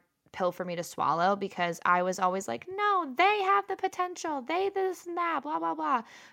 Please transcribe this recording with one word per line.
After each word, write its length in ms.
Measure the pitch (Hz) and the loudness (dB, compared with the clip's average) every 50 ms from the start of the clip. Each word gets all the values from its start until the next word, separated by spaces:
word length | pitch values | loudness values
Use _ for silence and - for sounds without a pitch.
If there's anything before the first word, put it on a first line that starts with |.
| _ _ _ _ _ _ - | _ _ _ _ _ _ -6
pill 200 | - 185 180 175 | -2 0 0 0
for 120 | - 185 | -2 -4
me 120 | 180 175 | -4 -4
to 60 | 170 170 | -6 -6
swallow 540 | - - - - 135 151 165 175 190 202 | -8 -4 -2 0 2 2 4 4 2 2
because 440 | 202 196 190 - - 175 175 170 - - | 2 -2 -6 -4 -2 -2 -2 -2 -2 2
I 180 | 180 180 180 180 | 2 4 4 4
was 160 | 185 180 196 | 0 0 0
always 280 | 190 185 185 196 196 - | 0 0 0 0 -2 -4
like, 180 | 233 240 - 359 | -6 -6 -6 -8
"No, 440 | 381 392 415 415 403 370 339 277 247 | -4 0 0 2 2 2 0 -2 2
they 260 | 240 349 403 427 415 381 | 4 4 4 4 2 2
have 240 | 381 392 403 392 | 2 2 2 2
the 100 | - 381 | -2 -4
potential. 640 | - - 381 - - 359 359 359 - - 330 302 277 240 | -2 -2 -2 0 -2 -2 -4 -4 -6 -4 -4 -4 -4 -4
They 260 | 226 320 359 392 392 | -2 0 0 0 0
this 360 | 392 392 381 381 349 - - | 0 0 0 0 -2 -4 -8
and 100 | 349 339 | -6 -4
that, 260 | 349 339 339 320 277 247 | -2 0 0 0 -2 -2
blah, 160 | 294 311 330 | -2 -2 0
blah, 160 | 330 330 320 | 0 0 0
blah." 280 | 302 311 302 277 233 220 - - - - - | 0 2 2 2 2 0 -4 -12 -20 -20 -20